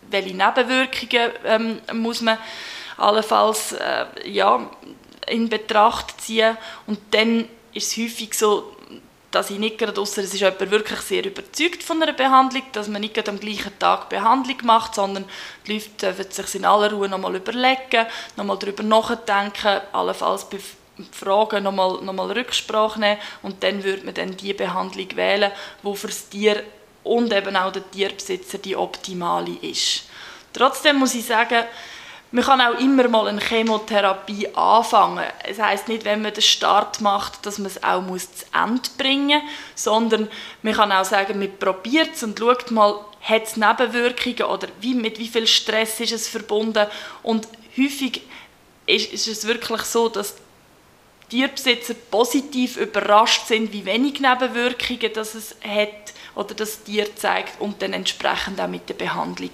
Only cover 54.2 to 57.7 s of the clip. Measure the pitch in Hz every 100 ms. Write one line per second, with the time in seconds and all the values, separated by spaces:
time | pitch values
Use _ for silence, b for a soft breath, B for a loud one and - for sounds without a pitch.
54.2 | 277 254 254 226 240 240 - 240 220 220
55.2 | 214 226 214 - 220 208 208 - - B
56.2 | B - 202 220 214 - - 208 208 -
57.2 | 202 185 196 - 208